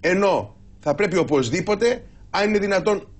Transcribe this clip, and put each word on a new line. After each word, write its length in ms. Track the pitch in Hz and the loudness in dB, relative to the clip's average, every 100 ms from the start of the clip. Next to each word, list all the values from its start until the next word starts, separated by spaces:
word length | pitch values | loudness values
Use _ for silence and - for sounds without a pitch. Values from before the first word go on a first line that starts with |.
Ενώ 540 | 160 185 202 151 101 - - - | 0 2 2 0 -4 -16 -20 -8
θα 140 | 151 | -4
πρέπει 220 | 143 202 170 | 0 0 0
οπωσδήποτε, 880 | 131 143 120 160 185 208 233 247 - - - | 2 0 0 -2 -2 0 0 -2 -8 -20 -8
αν 180 | 185 208 | -2 0
είναι 100 | 208 | 0
δυνατόν 500 | 196 190 175 202 147 | 0 0 0 -2 -6